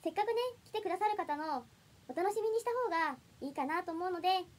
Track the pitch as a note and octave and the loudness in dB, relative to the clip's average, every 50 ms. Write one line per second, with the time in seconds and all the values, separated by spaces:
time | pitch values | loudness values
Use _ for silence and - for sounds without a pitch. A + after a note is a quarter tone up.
0 | - E4+ D#4 G4 G#4 A4 A4+ A#4 B4 B4+ A#4+ - - - - G#4+ G#4 F4+ E4+ F#4 | -4 -2 0 2 2 2 2 2 0 -2 -4 -8 -16 -6 -6 -4 -2 0 0 2
1 | G#4+ G#4 G#4 G4+ F4 C4+ D4 D4 D#4 D#4+ D4 B3 A#3 - - - - - - - | 2 2 2 0 0 -2 -2 -2 0 -2 -2 -4 -4 -8 -20 -20 -20 -20 -20 -20
2 | - - C4 D#4+ F4+ G#4 G#4 A4+ G#4+ A4+ A4 A#4 A#4 A#4+ A#4 B4+ B4 G#4 E4+ E4 | -14 -6 -2 0 0 2 2 2 0 2 0 0 0 0 0 2 2 2 2 2
3 | D#4+ D4+ C4 - - - - - - C#4 C#4 D4+ C4+ C#4 D#4+ F4 F4 F4 E4 E4 | 2 0 -2 -4 -12 -20 -14 -8 -8 -6 -4 -2 -2 0 0 0 -2 -2 -4 -2
4 | F4 F#4+ F#4 E4+ E4+ F#4 F#4+ F#4 F4+ F4+ - | -2 -2 -2 0 2 2 2 2 0 -6 -14